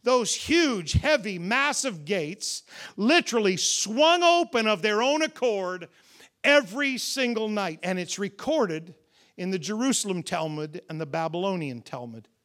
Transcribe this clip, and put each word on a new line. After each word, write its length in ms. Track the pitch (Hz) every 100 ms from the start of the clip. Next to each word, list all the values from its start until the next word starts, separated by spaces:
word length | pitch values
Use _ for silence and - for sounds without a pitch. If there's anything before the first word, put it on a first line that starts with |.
those 300 | 240 254 214
huge, 600 | - - 330 311 214 156
heavy, 440 | - 277 302 208 180
massive 680 | 175 247 285 269 269 170 147
gates 580 | 196 151 202 - - _ - - -
literally 580 | 220 339 - 233 202 185
swung 680 | - - 196 220 311 349
open 420 | 349 349 339 233 220
of 160 | 208
their 180 | 214 208
own 180 | 254 302
accord 680 | 311 - 254 202 180 180 165 _ _ - - _
every 540 | 269 285 202 233 277 247
single 500 | - 269 247 226 220
night. 320 | 208 185 160
And 160 | 180 185
it's 180 | 175 -
recorded 800 | 196 196 - 320 208 160 165 151 _ _ _ -
in 140 | 185
the 80 | 190
Jerusalem 640 | 151 214 269 - 208 185
Talmud 580 | - 170 160 151 156 170 -
and 100 | 160
the 60 | 156
Babylonian 760 | 160 165 170 196 185 147 120
Talmud. 440 | - 135 120 113 _ _